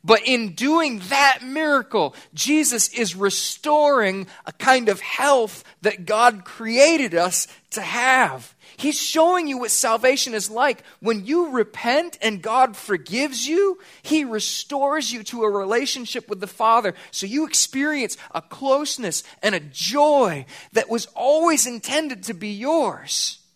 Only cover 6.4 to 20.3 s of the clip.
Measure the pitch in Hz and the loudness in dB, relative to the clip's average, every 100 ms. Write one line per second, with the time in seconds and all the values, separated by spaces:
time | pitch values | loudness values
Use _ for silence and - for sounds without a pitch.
6.4 | 180 - 226 233 294 330 240 165 180 - | -16 -12 -4 6 6 6 2 0 0 0
7.4 | - - _ - 170 214 254 262 196 135 | -6 -12 _ -10 -6 -2 4 4 4 -2
8.4 | 117 _ - - 294 - - 320 320 359 | -14 _ -20 -6 -4 -2 -2 4 4 4
9.4 | 311 262 226 - 247 226 254 262 262 220 | 0 -6 -2 0 0 2 2 2 -2 -4
10.4 | 190 220 277 233 - - 196 220 190 330 | -6 0 0 -2 -10 -8 -4 -4 0 0
11.4 | 339 254 208 - 240 277 339 - 220 202 | 0 0 -2 -2 0 0 -2 -4 -4 -4
12.4 | 214 240 262 196 - 190 - 214 294 247 | -2 2 2 0 -6 -6 -4 -4 -4 -4
13.4 | 247 330 392 359 - - - 311 269 214 | -2 0 0 -2 -12 -20 -2 0 0 -4
14.4 | - - - 285 277 302 233 233 202 240 | -4 -6 -6 -2 0 0 -4 -8 -10 -2
15.4 | 220 202 190 233 269 269 233 254 - 202 | -2 0 0 -2 -2 -6 -8 -10 -8 -12
16.4 | 196 - 226 226 208 - - - 196 262 | -12 -2 2 4 2 -6 -12 -10 -6 -4
17.4 | 311 - - 269 294 294 220 - - - | -2 -2 -2 -2 -2 -2 -4 -8 -10 -12
18.4 | - - 269 269 294 - 214 156 - - | -12 -8 0 0 0 -6 -6 -6 -10 -4
19.4 | 214 190 147 131 165 269 294 285 220 | -2 -2 -6 -8 -4 2 4 4 2